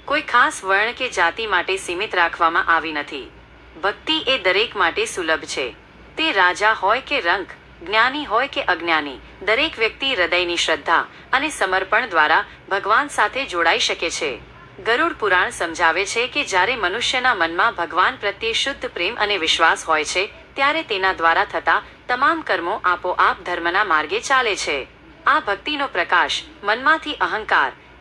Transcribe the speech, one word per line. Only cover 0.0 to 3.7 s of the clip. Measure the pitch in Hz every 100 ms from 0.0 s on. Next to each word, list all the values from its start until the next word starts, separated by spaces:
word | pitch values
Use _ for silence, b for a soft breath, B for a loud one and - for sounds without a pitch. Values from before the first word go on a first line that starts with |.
| -
કોઈ | 294
ખાસ | 302 240 285 -
વર્ણ | 190 196 220
કે | 233 254
જાતિ | - 170 196 220
માટે | 180 170 190
સીમિત | - 175 214 185
રાખવામાં | 170 - 165 175 185
આવી | 165 160
નથી. | 147 147 143 120 - - - -